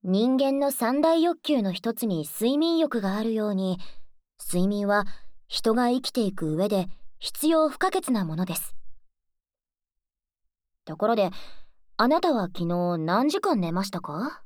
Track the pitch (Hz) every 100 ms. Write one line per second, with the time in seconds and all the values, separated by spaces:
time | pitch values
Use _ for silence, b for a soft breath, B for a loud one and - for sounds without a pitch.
0 | 190 190 233 262 277 277 277 262 233 269
1 | 320 330 330 330 - 285 202 175 226 233
2 | 233 175 156 - 226 285 330 330 311 247
3 | 196 202 220 220 214 196 190 180 B B
4 | B B _ _ - 180 185 208 202 202
5 | 208 B B B - - 226 226 240 254
6 | 247 - 208 196 156 156 202 202 180 B
7 | B - - - 302 320 311 269 370 381
8 | - 233 175 156 180 160 - - - -
9 | - _ _ _ _ _ _ _ _ _
10 | _ _ _ _ _ _ _ _ - 156
11 | 214 226 185 B B B B B - -
12 | 233 320 349 254 180 - 170 175 175 170
13 | 160 190 277 381 392 269 170 175 196 185
14 | 175 151 254 -